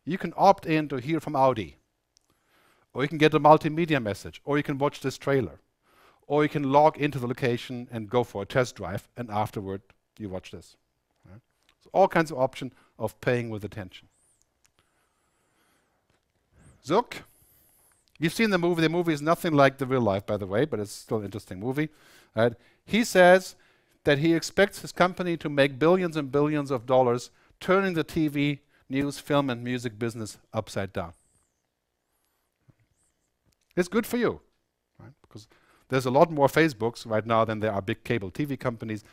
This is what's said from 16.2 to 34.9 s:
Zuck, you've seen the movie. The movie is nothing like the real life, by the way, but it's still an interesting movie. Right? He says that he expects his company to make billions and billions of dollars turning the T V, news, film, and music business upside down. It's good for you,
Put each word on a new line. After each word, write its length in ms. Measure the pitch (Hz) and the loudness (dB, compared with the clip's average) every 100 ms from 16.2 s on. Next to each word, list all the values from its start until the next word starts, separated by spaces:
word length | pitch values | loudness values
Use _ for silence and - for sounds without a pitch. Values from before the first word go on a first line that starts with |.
| _ _ _ _ - _ - | _ _ _ _ -20 _ -2
Zuck, 380 | 180 240 - - _ _ _ _ _ _ _ _ - | -2 -2 -8 -20 _ _ _ _ _ _ _ _ -6
you've 140 | 160 | -4
seen 160 | - 226 | 0 0
the 80 | 190 | 2
movie. 240 | 170 175 | 0 2
The 80 | 160 | 2
movie 240 | 170 170 | 2 0
is 80 | 147 | 0
nothing 320 | 147 170 180 | 0 0 2
like 240 | 147 135 131 | 4 4 4
the 80 | 131 | -2
real 160 | 131 | 0
life, 240 | 113 95 - | 2 0 -2
by 100 | 104 | -4
the 100 | 98 | -2
way, 200 | 98 151 | -2 0
but 160 | 110 | -2
it's 100 | 101 | -6
still 280 | - - 113 | -10 -6 -6
an 40 | |
interesting 380 | 101 107 - 92 | -6 -12 -14 -10
movie. 260 | 110 131 156 _ _ - _ - | -6 -4 -6 _ _ -20 _ 0
Right? 180 | 117 117 _ _ - | 0 0 _ _ -4
He 200 | 208 240 | -2 2
says 500 | 185 180 185 185 - _ _ _ _ | 6 8 8 4 -16 _ _ _ _
that 140 | - 139 | 0 2
he 160 | 165 | 2
expects 480 | 165 - - 202 - | 0 0 0 0 0
his 100 | - | -8
company 460 | - 180 185 180 170 | 0 0 0 -6 -4
to 100 | 160 | -2
make 320 | 143 139 131 | 2 2 2
billions 380 | 156 190 180 160 | 2 2 0 -4
and 120 | 139 | -2
billions 420 | 143 147 151 139 | 0 0 0 -4
of 140 | 135 120 | -4 0
dollars 460 | 131 127 120 - _ _ - | 2 4 0 -4 _ _ -8
turning 320 | - 185 196 | 0 2 2
the 100 | 165 | -2
T 240 | 147 - 151 | -4 -2 -2
V, 320 | 143 143 143 _ _ - | 0 -2 -4 _ _ -8
news, 280 | 135 143 139 | -4 -4 -6
film, 300 | - 143 139 | -2 0 0
and 140 | 120 | -2
music 340 | 120 127 120 104 | -6 -6 -6 -6
business 400 | 117 113 107 - _ | -6 -6 -10 -14 _
upside 380 | 113 - - 98 | -8 -8 -6 -8
down. 220 | 101 85 85 _ _ _ _ _ _ _ _ _ _ _ _ _ _ _ _ _ _ _ _ _ _ _ _ _ - | -8 -10 -14 _ _ _ _ _ _ _ _ _ _ _ _ _ _ _ _ _ _ _ _ _ _ _ _ _ -4
It's 100 | 180 | -2
good 180 | 220 226 | -2 -2
for 120 | 240 | -2
you, 240 | 208 85 _ _ _ _ _ | -2 -4 _ _ _ _ _